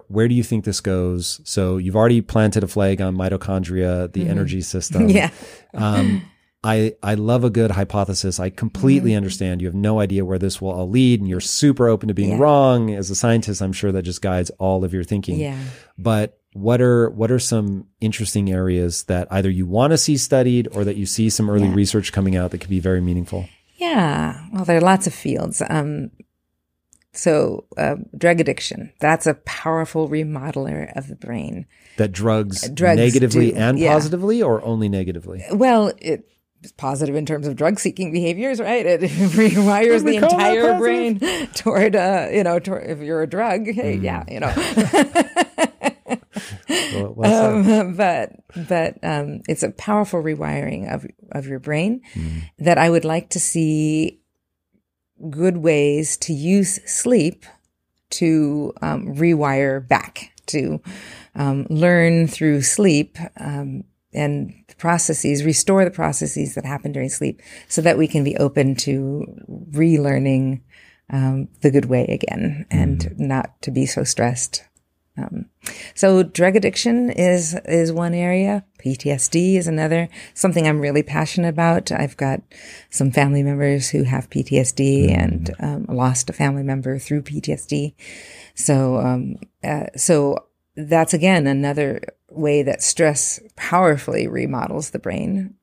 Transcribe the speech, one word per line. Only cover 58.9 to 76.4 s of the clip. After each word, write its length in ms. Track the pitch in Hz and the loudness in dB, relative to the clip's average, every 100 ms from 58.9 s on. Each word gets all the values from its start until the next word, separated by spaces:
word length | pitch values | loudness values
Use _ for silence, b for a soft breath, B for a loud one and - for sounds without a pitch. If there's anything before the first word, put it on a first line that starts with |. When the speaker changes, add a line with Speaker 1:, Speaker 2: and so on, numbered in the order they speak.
| 147 - 139 | -6 -6 0
Speaker 2:
rewire 720 | 170 156 143 135 139 135 127 | 2 2 2 0 0 0 2
back, 460 | 135 - - - _ - | 0 0 -16 -20 _ -6
to, 340 | 156 127 - - 196 B B B - | -4 -4 -6 -10 -18 B B B -4
um, 300 | 139 139 - | -2 -2 -2
learn 580 | 156 175 175 170 165 165 | 2 4 6 6 4 2
through 340 | - 160 147 | 2 0 2
sleep, 560 | 131 - 196 147 151 - 170 - | 0 4 4 4 0 -8 -14 -12
um, 460 | 143 143 139 131 - _ _ | -8 -8 -8 -10 -14 _ _
and 400 | - 147 143 - - _ | -4 -4 -4 -6 -12 _
the 80 | - | -6
processes, 680 | 170 170 - 151 143 143 | -2 0 0 -2 0 0
restore 400 | 151 - - 196 | 0 0 2 4
the 80 | 180 | 4
processes 640 | 175 160 139 151 147 143 143 | 0 -4 -2 -4 -4 -6 -6
that 100 | 135 | -8
happen 260 | 139 147 | -6 -6
during 160 | 143 131 | -6 -6
sleep 320 | - 143 - B B B | -4 -6 -6 B B B
so 140 | - | 0
that 160 | 165 156 | 2 4
we 100 | 156 | 2
can 160 | 156 | 2
be 140 | 143 - | 0 0
open 380 | 143 151 135 127 | 0 2 0 0
to 500 | 143 135 135 147 - - - - - | -2 -4 -4 -6 -10 -14 -18 -16 -6
relearning, 880 | 147 165 151 143 135 135 131 131 131 _ b b b - | 0 2 4 2 0 2 2 0 -4 _ b b b -6
um, 400 | 135 131 135 - _ | -2 0 -2 -6 _
the 100 | 147 | 4
good 140 | 139 123 | 4 2
way 200 | 123 - | 0 0
again 600 | - - - - 147 - | -2 -4 -4 -4 -6 -2
and 280 | 90 85 82 | 0 2 0
Speaker 1:
Mm. 200 | 82 - | -4 -4
Speaker 2:
not 420 | 143 131 - _ | -4 -2 -6 _
to 80 | - | -6
be 140 | 127 135 | -2 -2
so 180 | - | -2
stressed. 600 | 127 - 120 120 - - _ _ _ _ _ - | -4 -2 -2 -2 -6 -8 _ _ _ _ _ -12
Um, 280 | - - - _ B B B | -10 -10 -14 _ B B B
so 300 | - 196 185 | 0 4 4
drug 340 | 170 - | 2 2